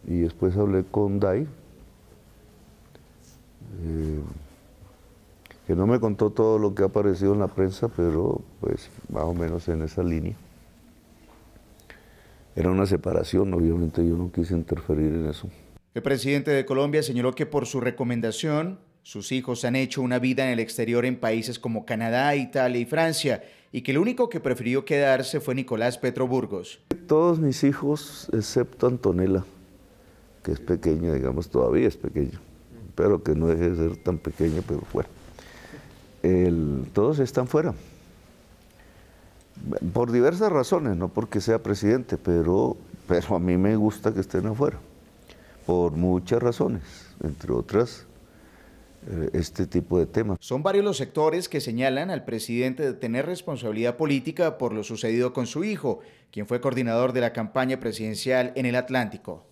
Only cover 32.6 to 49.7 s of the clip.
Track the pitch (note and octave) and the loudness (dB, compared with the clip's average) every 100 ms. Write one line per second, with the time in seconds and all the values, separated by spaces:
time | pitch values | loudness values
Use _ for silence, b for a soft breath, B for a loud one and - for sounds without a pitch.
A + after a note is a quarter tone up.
32.6 | - A#2 G2 - F2+ F#2+ - D#2 E2 E2 | -20 -20 -16 0 2 4 2 2 4 4
33.6 | E2+ F2 E2 F2 - E2+ - - E2 D#2 | 2 2 -2 -2 -2 -2 -4 0 0 0
34.6 | - D2 - - - - B B B B | -4 -6 -4 -6 -6 -10 B B B B
35.6 | B B B B - - - F#2 F2+ E2+ | B B B B -20 -2 2 4 4 4
36.6 | D2+ C#2 C2+ G2+ A2+ D3+ B2+ - B2+ D3+ | 0 -2 -2 0 2 2 0 0 0 0
37.6 | D#3 - B B B B B B B - | 0 -4 B B B B B B B -20
38.6 | - b b b b b b b - - | -20 b b b b b b b -20 -14
39.6 | - - F2 G#2+ A#2+ A#2+ B2+ F3 G#3+ D#3 | -8 -4 -2 0 2 4 4 4 2 2
40.6 | B2 F3+ C#3+ F2+ F2+ G2 A2+ G#2+ G#2 A2 | 2 0 0 0 -2 -2 -2 -2 2 0
41.6 | - G2+ G#2 B2+ B2 F2 - E2+ E2 F#2+ | 2 0 4 2 0 -4 2 2 4 2
42.6 | B2+ - - - - F2 - F#2+ F2+ F2+ | 2 -2 -10 -20 0 0 2 0 2 4
43.6 | G2 A2 G#2+ G#2 A2 G2+ F#2+ F#2 G2+ A2 | 4 4 2 2 -2 -2 -2 -2 -2 0
44.6 | C#3+ - - - - - - B B B | -2 -2 -16 -20 -20 -20 -20 B B B
45.6 | - F2 F2 D#2 F2+ F2+ F2+ A#2+ A#2+ A#2 | 0 2 2 2 2 2 0 0 0 0
46.6 | - F#2+ B B B B D#2 D2 - A#1+ | -2 -2 B B B B -8 -8 -4 -2
47.6 | - G#2 B2 - - - - B B B | 0 0 0 -4 -20 -20 -20 B B B
48.6 | B B B - - F#2 D#2 - D#2+ - | B B B -20 -8 -4 -2 -2 -4 -4
49.6 | F#2 | -2